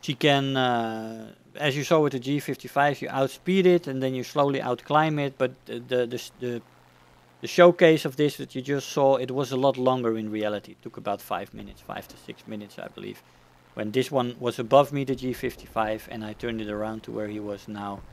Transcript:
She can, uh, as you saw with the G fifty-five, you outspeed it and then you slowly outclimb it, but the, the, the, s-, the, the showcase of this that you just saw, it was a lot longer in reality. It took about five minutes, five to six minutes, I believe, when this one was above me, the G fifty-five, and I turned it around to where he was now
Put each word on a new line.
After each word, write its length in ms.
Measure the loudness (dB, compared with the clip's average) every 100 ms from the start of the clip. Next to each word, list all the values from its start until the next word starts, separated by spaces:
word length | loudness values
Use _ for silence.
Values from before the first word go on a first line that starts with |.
She 120 | -6
can, 420 | 0 2 2 2 0
uh, 760 | 0 0 -2 -6 -10 -12 -16 -20 _ -4
as 200 | -2 -2
you 80 |
saw 160 | 2 4
with 140 | 4
the 60 | 0
G 200 | -4 -4
fifty-five, 640 | -4 -8 -4 2 2 2
you 80 | -4
outspeed 560 | -2 -2 -2 0 4 6
it 220 | 6 2
and 160 | -2
then 100 | -2
you 100 | -2
slowly 360 | -4 0 2 2
outclimb 600 | -2 -4 2 2 4 0
it, 140 | -4 -2
but 120 | -4 -4 -12
the, 140 | -12
the, 260 | -2 -2 0
the, 100 | -4
s-, 140 | -10 -10
the, 220 | -6 -6 -10 _ _ _ _ _ _ _
the 60 | -4
showcase 580 | 8 8 10 6 6 2
of 120 | 0
this 200 | 0 0
that 160 | -10
you 80 | -8
just 280 | -4 -4 -2
saw, 260 | 2 4 4
it 160 | 0
was 200 | -4 -2
a 60 | 0
lot 200 | 0 2
longer 380 | 2 2 0 -2
in 140 | -4
reality. 440 | -4 -4 -4 -10
It 80 | -18
took 140 | -16 -10
about 240 | -6 -6
five 300 | -6 -8 -8 -14
minutes, 260 | -18 -18
five 260 | -14 -14 -14
to 80 | -20
six 300 | -18 -18 -12
minutes, 300 | -14 -12 -14
I 120 | -16
believe, 340 | -14 -14 -16 _ _ _ _ _
when 180 | -10 -2
this 200 | -2 0
one 240 | 0 -2 -2
was 200 | -6 -4
above 340 | 4 4 4
me, 120 | 0 -4
the 100 | -4
G 180 | -4
fifty-five, 760 | -4 -6 -8 -10 -4 -2 -4 -8
and 120 | -12
I 100 | -12
turned 280 | -8 -6 -6
it 80 | -6
around 320 | -6 -6 -8 -10
to 60 |
where 160 | -8 -6
he 120 | -6
was 280 | -8 -10 -10
now 340 | -10 -10 -10 -14